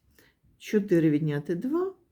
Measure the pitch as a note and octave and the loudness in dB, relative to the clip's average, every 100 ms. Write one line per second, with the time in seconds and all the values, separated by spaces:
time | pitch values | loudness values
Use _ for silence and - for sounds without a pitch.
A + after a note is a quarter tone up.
0 | _ _ _ _ _ _ - G#3+ G3+ E3+ | _ _ _ _ _ _ -2 -2 2 2
1 | D#3+ D3+ D#3 D3 D3+ F3 B3+ E4 F#4+ - | 4 2 0 -4 -4 -4 -2 -2 -4 -8
2 | _ | _